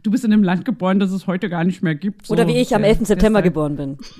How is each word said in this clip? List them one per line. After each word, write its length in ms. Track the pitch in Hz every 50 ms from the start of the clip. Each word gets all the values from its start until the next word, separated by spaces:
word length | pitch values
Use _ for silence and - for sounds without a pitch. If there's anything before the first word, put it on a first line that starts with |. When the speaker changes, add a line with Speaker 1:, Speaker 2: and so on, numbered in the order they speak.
| -
Speaker 1:
du 80 | 220
bist 120 | 202 262 233
in 80 | 220
einem 120 | 214 214 202
Land 200 | 175 185 170 -
geboren, 360 | 269 185 - 180 185 190 202
das 100 | 202 185
es 160 | 190 185 -
heute 220 | 196 175 185 226 180
gar 160 | 175 160 170
nicht 180 | 185 175 -
mehr 140 | 190 165 156
gibt, 300 | 147 185 208 - - - -
so 40 | 214
Speaker 2:
Oder 120 | - 233
wie 120 | - 240 247
ich 140 | 247 - 247
am 60 | 208
Speaker 1:
der, 80 | - 208
Speaker 2:
elften 140 | 220 160 -
Speaker 1:
der 100 | - 214
Speaker 2:
September 240 | 185 214 214 220 202
Speaker 1:
Style. 100 | 175 185
Speaker 2:
geboren 240 | 135 156 151 147 139
bin. 220 | 139 143 139 135 135 - - -